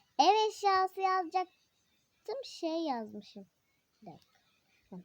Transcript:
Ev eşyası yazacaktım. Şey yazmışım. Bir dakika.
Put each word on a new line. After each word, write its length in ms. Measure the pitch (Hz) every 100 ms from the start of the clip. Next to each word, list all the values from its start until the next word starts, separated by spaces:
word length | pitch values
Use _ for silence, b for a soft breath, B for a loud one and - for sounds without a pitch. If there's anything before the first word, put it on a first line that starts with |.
| _ -
Ev 300 | 320 427 427
eşyası 520 | - 403 381 370 392
yazacaktım. 1400 | 381 370 330 370 359 _ _ _ _ _ _ _ - 523
Şey 380 | - - 330 330
yazmışım. 640 | 320 240 214 208 - 202 190 _ _ _ _ _
Bir 40 | 202
dakika. 340 | 147 _ _ _ _ _ _ _ 180